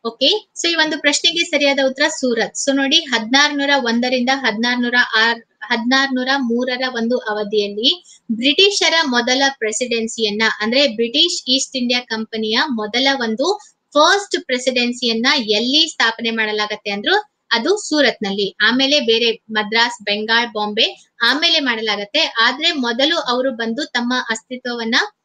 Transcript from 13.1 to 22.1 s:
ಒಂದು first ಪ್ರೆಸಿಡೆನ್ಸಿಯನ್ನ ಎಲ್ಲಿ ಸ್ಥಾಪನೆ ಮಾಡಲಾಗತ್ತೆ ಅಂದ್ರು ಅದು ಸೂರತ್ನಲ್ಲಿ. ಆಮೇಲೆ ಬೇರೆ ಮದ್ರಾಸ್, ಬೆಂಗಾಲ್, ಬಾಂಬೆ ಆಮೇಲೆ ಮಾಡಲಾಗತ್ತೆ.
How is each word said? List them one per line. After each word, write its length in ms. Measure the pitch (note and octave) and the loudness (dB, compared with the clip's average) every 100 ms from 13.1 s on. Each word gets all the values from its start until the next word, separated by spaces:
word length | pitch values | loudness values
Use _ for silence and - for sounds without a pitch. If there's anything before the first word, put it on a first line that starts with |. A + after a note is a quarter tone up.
ಒಂದು 600 | C4+ A3+ A3 D#4 G#4 - _ _ | 0 -2 0 0 -2 -6 _ _
first 520 | C#4+ D#4+ G4+ G4+ F4 - | 4 4 4 0 -6 -2
ಪ್ರೆಸಿಡೆನ್ಸಿಯನ್ನ 840 | B3+ B3+ B3 A#3+ A#3+ A#3+ A3+ B3 D4 | -2 0 0 -2 -2 -2 0 2 0
ಎಲ್ಲಿ 540 | G#3+ G#3 A#3+ D4 D#4+ | 0 0 2 2 0
ಸ್ಥಾಪನೆ 420 | - A#3 A#3 A#3 | 0 -2 0 -4
ಮಾಡಲಾಗತ್ತೆ 600 | A3+ G#3+ G#3+ G#3+ G#3+ G#3 | -2 -2 -2 -4 -6 -6
ಅಂದ್ರು 440 | G3+ C4 G4 - _ _ | -4 0 0 -2 _ _
ಅದು 260 | A#3 B3+ G#4+ | 0 2 -2
ಸೂರತ್ನಲ್ಲಿ. 760 | - D4+ B3 - G3+ G3 G3 - | 0 2 2 0 -6 -2 -4 0
ಆಮೇಲೆ 380 | G#3+ B3+ C4+ D4 | 2 2 2 2
ಬೇರೆ 440 | A3+ A3+ A#3 - - | 2 2 0 -2 -4
ಮದ್ರಾಸ್, 540 | G#3+ G3+ A3+ A#3+ A#3+ | -4 0 0 0 -2
ಬೆಂಗಾಲ್, 500 | G3+ G#3 G#3+ A3+ A#3+ | -4 -4 0 0 0
ಬಾಂಬೆ 640 | G#3+ G#3 G#3 D#4 - _ _ | -4 -4 0 -2 -2 _ _
ಆಮೇಲೆ 380 | A#3 C#4 E4+ D#4+ | 0 2 2 2
ಮಾಡಲಾಗತ್ತೆ. 600 | C4+ A3+ A3 G3+ G3+ | 0 -2 -2 -4 -2